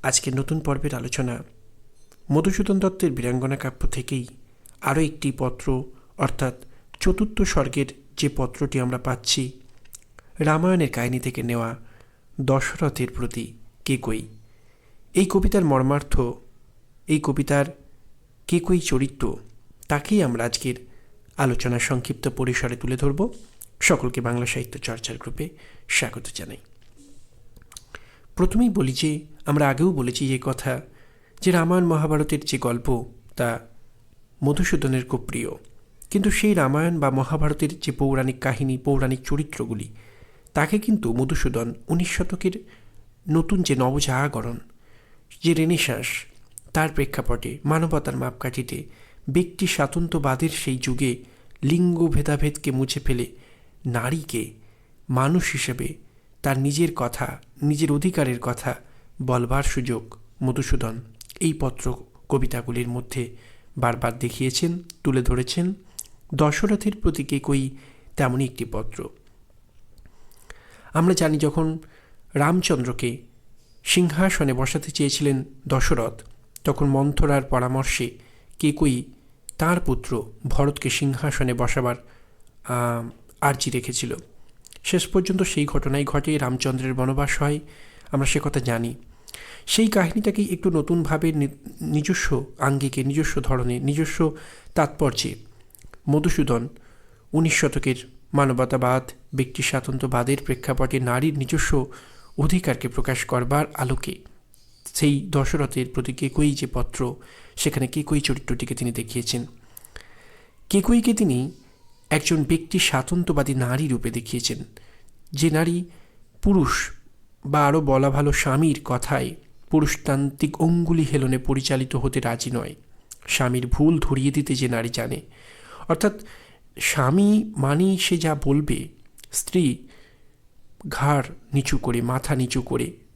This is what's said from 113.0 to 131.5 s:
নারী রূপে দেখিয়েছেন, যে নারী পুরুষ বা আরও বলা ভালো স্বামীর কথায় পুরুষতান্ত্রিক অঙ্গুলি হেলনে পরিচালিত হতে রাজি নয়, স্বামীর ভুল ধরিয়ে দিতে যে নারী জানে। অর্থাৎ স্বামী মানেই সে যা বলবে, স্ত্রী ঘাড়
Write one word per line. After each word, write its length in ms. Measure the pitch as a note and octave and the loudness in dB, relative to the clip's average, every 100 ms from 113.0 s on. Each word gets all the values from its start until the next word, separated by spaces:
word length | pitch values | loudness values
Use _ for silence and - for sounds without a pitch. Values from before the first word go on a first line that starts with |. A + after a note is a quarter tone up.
| C3 F3 F3 D3 C3+ C3 | 0 -2 2 2 2 0
নারী 320 | B2 C3 D#3 | 0 0 0
রূপে 240 | A#2+ A#2 | -2 -2
দেখিয়েছেন, 520 | A#2 A2 A#2+ - A2+ - - - - - - - | -6 -6 -4 -4 -6 -10 -18 -20 -20 -20 -20 -10
যে 180 | C#3 D#3+ | 0 2
নারী 360 | D#3 E3 F3 F3 - - - - - | 4 2 0 -4 -14 -20 -20 -20 0
পুরুষ 500 | G3+ F#3+ C3 - - - - - - - C3+ | 4 6 4 0 -4 -10 -20 -20 -20 -14 0
বা 220 | D3 C#3+ | 2 4
আরও 140 | D#3 | 4
বলা 280 | C#3+ C3 C#3 | 4 4 4
ভালো 220 | C3+ C#3+ | 4 2
স্বামীর 500 | C3+ C#3 C3+ D#3+ C#3+ - | 2 2 4 2 2 -2
কথায় 500 | B2 - C3+ B2 - - - - | -4 0 -2 -2 -8 -18 -20 0
পুরুষতান্ত্রিক 920 | D#3 D3 - - C#3 C#3 C#3 D3 - | 2 2 0 0 0 0 0 -2 2
অঙ্গুলি 440 | E3 E3+ E3 E3 C#3+ | 4 4 4 2 4
হেলনে 260 | C#3+ B2+ B2+ | 2 2 0
পরিচালিত 580 | C3 C3+ C3 C3+ C3 C3 | 2 0 2 0 0 0
হতে 240 | C3+ C3 | 0 0
রাজি 320 | B2 A#2 B2 | -2 -4 -4
নয়, 240 | A#2+ F#2+ - - - _ - - | -4 -6 -12 -20 -20 _ -20 -4
স্বামীর 400 | - B2+ B2 B2 | 0 2 0 0
ভুল 320 | - D3+ D#3+ | 4 4 4
ধরিয়ে 320 | - C3 C#3 | 2 2 2
দিতে 240 | C#3+ C#3+ C3 | 0 -2 -2
যে 120 | B2+ | 0
নারী 220 | A#2 A#2 | -2 -2
জানে। 320 | A#2+ A2+ C3+ - - - - - - - | -4 -4 -6 -10 -20 -20 -20 -20 -18 -2
অর্থাৎ 340 | E3 G#3 G#3 - - - - - - | 2 2 0 -18 -20 -20 -20 -20 -4
স্বামী 760 | - D3 C3 F3 G3+ G#3+ G#3+ C#3+ | -2 2 4 6 6 4 2 -2
মানেই 400 | C3+ D3 F#3+ F#3 | 0 4 2 2
সে 200 | - F3 | 0 0
যা 180 | D#3+ D3+ B2+ | 0 0 2
বলবে, 420 | C#3+ D3 - - - - - - | 2 2 -4 -4 -16 -20 -20 -8
স্ত্রী 460 | - - F#3 D3+ A#2+ - - - _ - _ _ - - - - | -8 0 2 2 0 -10 -20 -20 _ -20 _ _ -20 -20 -16 -8
ঘাড় 360 | - C#3+ D3 C3+ - - | -2 2 2 0 -12 -2